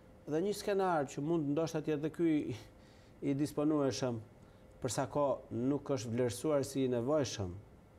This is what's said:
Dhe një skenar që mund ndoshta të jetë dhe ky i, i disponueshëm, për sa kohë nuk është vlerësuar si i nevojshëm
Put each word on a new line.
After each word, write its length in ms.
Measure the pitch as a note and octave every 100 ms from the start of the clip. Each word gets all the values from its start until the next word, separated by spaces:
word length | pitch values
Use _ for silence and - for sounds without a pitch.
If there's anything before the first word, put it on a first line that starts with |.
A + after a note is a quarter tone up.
| - - -
Dhe 140 | D#3
një 120 | G3+
skenar 520 | G3 G#3+ G3 F#3 D#3+ C3+
që 160 | -
mund 280 | D3+ E3+ C#3+
ndoshta 320 | D3 E3 D#3
të 60 | D#3 D3+
jetë 60 |
dhe 80 | D3+
ky 140 | - E3 D3+ -
i, 40 | G#2+ - - - - - - C#3+
i 20 |
disponueshëm, 840 | C#3 C#3+ D3+ D3 D3+ C3+ A#2+ C3 A2+ - - - - - -
për 60 | B2+
sa 160 | C#3+ C3+
kohë 300 | D3+ C#3 - -
nuk 320 | A2+ C3 C#3+ -
është 220 | C3 A#2
vlerësuar 520 | A#2 B2 - D#3 C#3+ C3
si 180 | C3+ B2+
i 20 |
nevojshëm 640 | B2 B2 D3+ B2+ - F#2 G2 - - -